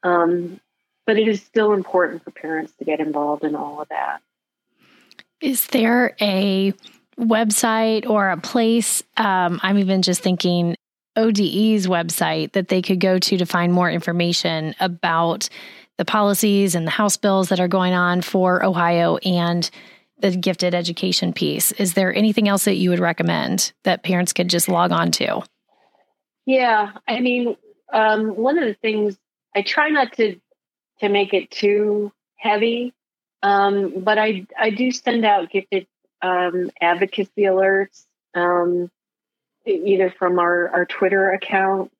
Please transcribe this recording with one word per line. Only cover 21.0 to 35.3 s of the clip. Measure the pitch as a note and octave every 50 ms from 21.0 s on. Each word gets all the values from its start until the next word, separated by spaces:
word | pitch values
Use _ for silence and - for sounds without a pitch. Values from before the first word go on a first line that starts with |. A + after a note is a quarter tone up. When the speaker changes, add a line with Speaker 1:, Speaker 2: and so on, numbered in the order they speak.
| - F#3+ F3+ - - F3+ E3+
Speaker 2:
piece. | - F3+ D3+ D3 - - - -
Is | - G3+ F#3 -
there | - F#3+ F#3 -
anything | - G#3+ A3 G3+ - G#3+ G3+
else | G3+ G3 -
that | G#3 G3
you | G3 F#3 F3+
would | F3 F3
recommend | F3+ E3+ E3+ - E3+ E3+ E3+ D#3+ - - F3 F#3+ - - - _ _
that | G3 F3+ F3 _
parents | - F#3 F3 F3+ F3
could | - - F3+ F3
just | F3 E3+ E3 -
log | F#3 E3+ F3 F3+ E3+
on | E3 E3 F3
to? | D#3+ - - C2 - - - - _ _ _ _ _ _ _ _ _ _ _ _ _ _ _ _ _ _ _
Speaker 1:
Yeah, | - C4 C4 B3+ A#3+ A3+ G#3+ G#3 G3+ G3+ - _ -
I | A#3+ A#3
mean, | B3 B3 B3 B3 A#3+ A#3+ G#3+ - _ _ - _ _ _
um, | - A3 A3 A3 G#3+ G#3+ A3 A3
one | G3+ G3 A3+ B3+ C#4+ E4+
of | D#4
the | A3+ G3+
things | _ - A3+ G#3+ G#3+ G#3 G#3 G3 _ _ _ _ _ _ _ _
I | G3
try | G3 - - - D4+ D4+
not | D4+ C#4+ C4 A#3+ -
to, | - A3+ G#3+ F#3 F3 _ _ _ _ _ _ _ _ _ _ _ _
to | - G3+
make | G3+ G3+ G3+ G3 G3+
it | F#3+ - -
too | - - - G3+ G#3 G#3 G#3 G#3+ G#3 G#3 G#3 G#3 _ _ _ _ _ _
heavy. | - A#3 G#3 G#3 G#3+ A#3 A#3 A#3+ B3 B3 - _ _ _ _ _ _ _ _ _
Um, | - G4+ G4+ G4+ G4+ G4+ G4+ G3+ G3 - C#4+ F#3+
but | F#3 G3+ G#3+ G#3
I, | G#3+ G#3+ A3 F#3+ F3+ - - -
I | - A3
do | G#3+ G#3 B3 B3+
send | B3+ - - B3+ A#3 A#3 A3
out | G#3+